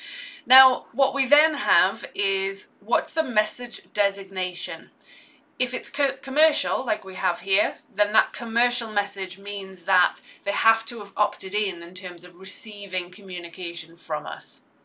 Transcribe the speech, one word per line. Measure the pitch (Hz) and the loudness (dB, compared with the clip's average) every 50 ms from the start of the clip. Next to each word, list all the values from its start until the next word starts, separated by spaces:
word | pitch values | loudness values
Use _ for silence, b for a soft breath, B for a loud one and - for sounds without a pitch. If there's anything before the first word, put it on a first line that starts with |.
| B B B B B B B B B B | B B B B B B B B B B
Now, | 254 262 269 262 247 - - - | 10 10 10 10 8 4 -2 -6
what | - 233 269 262 - | 0 2 2 2 2
we | 269 262 226 | 0 2 4
then | 285 294 311 320 311 | 6 6 6 4 2
have | 262 214 214 185 170 180 196 220 220 - - - | -2 0 2 4 4 4 4 0 -2 -10 -10 -6
is, | 202 202 196 196 190 190 196 196 196 - - _ _ | -4 -2 0 0 0 -2 -2 -4 -6 -8 -10 _ _
what's | 196 214 233 - - - - | -2 0 2 2 2 0 -2
the | 330 294 | -2 -2
message | 262 226 214 214 214 - - 247 233 - - - - - | 0 2 2 2 2 0 -8 -8 -10 -10 -12 -14 -6 0
designation? | 208 202 196 190 202 190 185 196 190 185 185 175 - - 180 165 - - - _ _ B B B B B B B B B B _ - | 2 2 2 2 -2 -8 -8 -6 -4 -4 -4 -6 -8 -8 -8 -8 -10 -12 -16 _ _ B B B B B B B B B B _ -4
If | 254 247 247 | -4 -2 -4
it's | - - - | -6 -8 -6
co-, | - - 285 269 262 - - | -2 0 0 0 0 -4 -8
commercial, | 262 262 294 320 320 277 - - 180 185 226 262 | -4 2 4 4 4 4 2 0 0 0 0 0
like | 240 214 202 - | -2 -2 -2 -4
we | 190 185 | -8 -8
have | 180 185 185 170 - | -2 -2 -2 -2 -2
here, | 190 196 190 196 220 277 294 - _ _ 196 | -2 0 2 2 2 2 -2 -8 _ _ -2
then | 196 208 208 214 | 0 0 2 4
that | 220 - - - | 2 2 2 -2
commercial | - 233 226 220 233 247 240 233 - 240 220 | -8 -8 -4 0 2 2 2 0 -2 -6 -2
message | 214 208 196 196 - 202 190 180 175 190 | 0 -2 -2 -2 -2 -6 -6 -8 -8 -10
means | 196 208 202 202 190 190 190 175 165 | -10 -10 -8 -8 -8 -10 -12 -8 -2
that | 185 190 185 175 - - - B B B B B | 2 4 4 4 2 0 -4 B B B B B
they | 196 196 | -4 -2
have | - - 226 226 226 - | 2 4 4 4 4 0
to | - 240 233 | -8 -8 -8
have | 202 190 - | -10 -6 0
opted | - 208 - - - 190 190 190 | 0 0 2 0 -4 -8 -6 -4
in, | 208 214 190 175 170 170 | -2 -2 -2 -4 -6 -8
in | 170 185 | -10 -10
terms | - 190 180 175 170 175 | -10 -10 -10 -10 -10 -14
of | 175 165 175 | -16 -14 -12
receiving | 190 185 - - - 220 208 202 202 190 185 185 175 175 | -10 -10 -8 -8 -10 -10 -12 -12 -10 -6 -6 -6 -6 -6
communication | 170 - 196 190 180 180 170 170 165 185 180 170 170 165 160 160 165 | -10 -14 -12 -10 -10 -10 -10 -10 -10 -8 -8 -8 -8 -8 -12 -14 -16
from | 165 - - 156 151 147 | -14 -8 -4 -4 -4 -4
us. | - - - - - - - _ _ _ _ _ | -6 -8 -10 -10 -14 -18 -20 _ _ _ _ _